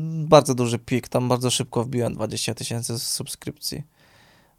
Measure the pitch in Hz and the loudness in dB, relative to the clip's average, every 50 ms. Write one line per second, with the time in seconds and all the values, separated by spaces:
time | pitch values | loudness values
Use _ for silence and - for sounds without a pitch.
0 | 156 160 160 160 151 147 151 147 139 131 131 123 123 117 120 117 - - 131 120 | -4 -4 -4 -4 4 8 8 8 8 6 2 0 0 0 0 -2 -2 -2 -2 -2
1 | - - - 127 123 123 127 120 127 123 - - 120 - - 120 117 127 135 120 | 0 0 0 0 2 2 0 0 0 0 0 0 -2 -2 -2 -4 -2 -2 0 0
2 | 117 120 117 110 110 110 110 113 - 117 113 - 120 - 120 117 117 117 117 120 | 0 -2 -2 -4 -4 -4 -4 -4 -4 -4 -4 -6 -6 -6 -6 -6 -4 -4 -6 -6
3 | - - - - 127 - - - - - - - - - - - - - _ _ | -4 -4 -4 -6 -6 -8 -12 -12 -10 -12 -10 -8 -8 -8 -8 -8 -10 -12 _ _
4 | - - - - - - - - _ _ _ | -20 -20 -20 -20 -20 -20 -20 -20 _ _ _